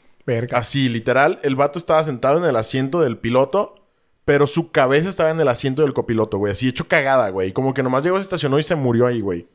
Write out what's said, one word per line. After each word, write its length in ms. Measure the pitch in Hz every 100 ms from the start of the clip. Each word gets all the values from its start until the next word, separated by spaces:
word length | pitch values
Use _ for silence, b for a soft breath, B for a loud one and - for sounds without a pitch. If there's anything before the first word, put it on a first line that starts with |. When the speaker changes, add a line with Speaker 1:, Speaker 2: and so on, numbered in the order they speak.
| b b -
Speaker 1:
Verga. 320 | 117 123 127
Speaker 2:
Así, 320 | 110 139 131
literal, 500 | 117 117 123 151 196
el 140 | 143 131
vato 220 | 143 170
estaba 260 | - 160
sentado 320 | 156 123 127 160
en 80 |
el 100 | 175 120
asiento 440 | 110 131 135 170
del 160 | 139 113
piloto, 600 | 117 127 135 196 208 _ _ _ _ _ -
pero 200 | 143 143
su 240 | 170 165
cabeza 380 | 151 131 143 185
estaba 220 | 185 160
en 100 | 160
el 80 | 143
asiento 320 | 117 139 131
del 140 | 147
copiloto, 420 | 123 - 110 107 98
güey. 160 | 104
Así 160 | 98 127
hecho 180 | 127 160
cagada, 440 | 165 135 131 104
güey. 240 | 95 95
Como 180 | 113 135
que 100 | 135
nomás 220 | 127 131
llegó, 140 | 165 190
se 60 |
estacionó 340 | 190 170 139 139
y 40 |
se 120 | 156
murió 320 | 165 127 117 123
ahí, 160 | 120
güey. 240 | 98 87 -